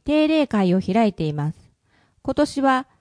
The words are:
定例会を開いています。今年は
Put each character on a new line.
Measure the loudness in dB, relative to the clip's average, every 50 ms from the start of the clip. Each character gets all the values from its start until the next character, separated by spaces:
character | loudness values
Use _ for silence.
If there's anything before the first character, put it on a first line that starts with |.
| -4
定 | -2 0 0 2
例 | 2 2 0 0
会 | 0 0 0 2 2 2
を | 0
開 | 0 0 0 2 2 0
い | 0
て | -2 -6
い | -4
ま | -4 -4 -4 -6 -6
す。 | -8 -16 _ _ _ _ _ _ _ _ _ _ _
今 | -8 -4 0
年 | 0 0 0 0 0
は | 0 0 0 0 -4 _ _ _